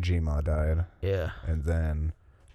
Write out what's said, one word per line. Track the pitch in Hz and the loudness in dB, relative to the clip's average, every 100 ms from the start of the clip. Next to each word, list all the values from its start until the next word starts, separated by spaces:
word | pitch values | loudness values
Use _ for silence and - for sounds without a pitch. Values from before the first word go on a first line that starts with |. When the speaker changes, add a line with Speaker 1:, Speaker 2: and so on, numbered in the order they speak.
Speaker 1:
G-Ma | 87 87 78 73 | 0 2 2 0
died. | 73 76 76 80 87 - | 0 0 2 0 -2 -4
Speaker 2:
Yeah. | 95 95 80 - - | -2 -2 -2 -6 -4
Speaker 1:
And | 80 | -2
then | 73 82 80 76 78 - - - - | 0 0 0 0 -2 -4 -14 -20 -12